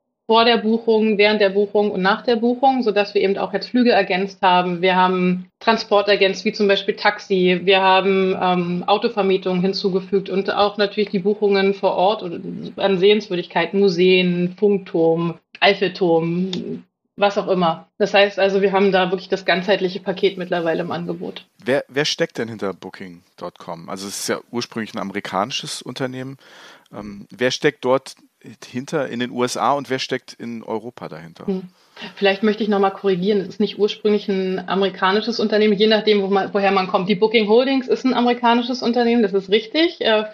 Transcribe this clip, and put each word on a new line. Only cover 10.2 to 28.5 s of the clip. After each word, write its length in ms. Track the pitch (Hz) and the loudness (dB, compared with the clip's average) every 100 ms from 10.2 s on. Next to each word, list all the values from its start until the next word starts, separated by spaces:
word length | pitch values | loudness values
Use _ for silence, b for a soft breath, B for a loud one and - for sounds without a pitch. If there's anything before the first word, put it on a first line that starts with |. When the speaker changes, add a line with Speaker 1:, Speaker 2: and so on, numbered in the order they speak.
| 185 | -2
Speaker 1:
und 200 | 185 190 | -4 -2
auch 280 | - 208 208 | 0 0 0
natürlich 320 | 202 208 202 | -2 -2 -2
die 80 | 202 | -2
Buchungen 560 | 190 208 202 196 196 | -2 0 2 2 2
vor 200 | 196 190 180 | 2 0 2
Ort 260 | 185 220 | 2 0
und 500 | 180 170 180 - 160 - | -6 -10 -10 -12 -10 -2
an 200 | 196 190 | 0 4
Sehenswürdigkeiten, 840 | 196 214 214 180 175 180 165 196 | 4 4 0 -6 -4 -2 0 2
Museen, 760 | 202 170 185 185 180 175 175 180 | 2 4 4 4 2 0 -2 0
Funkturm, 760 | 208 196 190 175 165 165 170 160 _ - | 0 0 -2 0 2 2 -2 -6 _ 0
Eiffelturm, 880 | 190 196 185 185 180 165 165 175 190 175 - 170 - _ _ - | 0 2 -2 0 2 2 0 -2 -4 -6 -8 -12 -14 _ _ -2
was 200 | 202 202 | -2 0
auch 120 | 180 | -2
immer. 400 | 185 170 170 - - | 0 0 -2 -8 -4
Das 160 | 202 | 0
heißt 240 | 202 196 190 | 2 2 2
also, 240 | 196 190 | 0 2
wir 100 | 196 | 2
haben 200 | 190 202 | 2 2
da 180 | 185 180 | 2 0
wirklich 180 | 190 - | -4 -4
das 160 | 185 | -6
ganzheitliche 560 | - 185 185 190 185 190 | -2 -2 0 0 -2 -4
Paket 380 | - 185 190 185 | -8 -2 -2 -2
mittlerweile 420 | 175 175 165 165 | -6 -4 -2 -4
im 100 | 170 | -4
Angebot. 540 | 170 175 170 185 - - _ | -6 -8 -8 -10 -14 -18 _
Speaker 2:
Wer, 220 | - 139 - | -2 -2 -2
wer 180 | 127 151 | -4 -2
steckt 320 | - 165 - | -2 -4 -4
denn 100 | 113 | -8
hinter 240 | 107 98 | -6 -6
Booking 480 | 87 95 - 92 85 _ - | -8 -12 -16 -18 -18 _ -16
dot 220 | 90 - | -16 -14
com? 320 | - 82 82 | -14 -14 -12
Also 180 | 95 98 | -10 -10
es 120 | - | -8
ist 80 | - | -6
ja 80 | 104 - | -6 -6
ursprünglich 440 | 117 120 117 107 | -8 -6 -8 -8
ein 60 | 107 | -8
amerikanisches 840 | 98 98 - 95 113 - 151 - | -6 -8 -4 -4 -2 -6 -8 -12
Unternehmen. 560 | - 123 127 127 131 135 B B B B B 110 | -10 -8 -8 -8 -12 -14 B B B B B -16
Ähm, 300 | 104 101 - | -14 -16 -12
wer 200 | 98 123 | -2 -2
steckt 340 | - 151 - | 2 0 0
dort 300 | 123 135 - - _ _ - | 0 0 -2 -20 _ _ -20